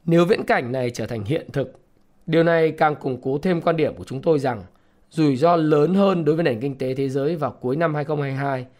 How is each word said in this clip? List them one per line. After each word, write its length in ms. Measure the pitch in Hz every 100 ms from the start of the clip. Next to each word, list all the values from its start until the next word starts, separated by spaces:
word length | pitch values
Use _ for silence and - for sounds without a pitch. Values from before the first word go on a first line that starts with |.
| 165
nếu 200 | 165 175
viễn 180 | 220
cảnh 280 | - 208 123
này 180 | 131 123
trở 180 | 117 110
thành 180 | 117 98
hiện 260 | 156 -
thực, 260 | 143 131 - _ _ _ _ -
điều 180 | 160
này 280 | 165 165 160
càng 240 | 151 156 151
củng 260 | 143 127
cố 160 | 135 143
thêm 240 | 185 180
quan 160 | - 160
điểm 180 | 135 -
của 80 |
chúng 180 | - 131
tôi 180 | 165 151
rằng 240 | 131 113 90 _ _ _ _
rủi 260 | 156 151 131
ro 200 | 165 170
lớn 380 | 156 151 151
hơn 320 | 190 196 180 147
đối 100 | 160
với 80 |
nền 160 | 165 110
kinh 180 | 139 135
tế 180 | 131 131
thế 140 | 139
giới 260 | 139 143 170
vào 160 | 135
cuối 240 | - 127 143
năm 200 | 165 151
hai 80 |
không 180 | 147 151
hai 120 | 143
hai 320 | 135 139 135 127 _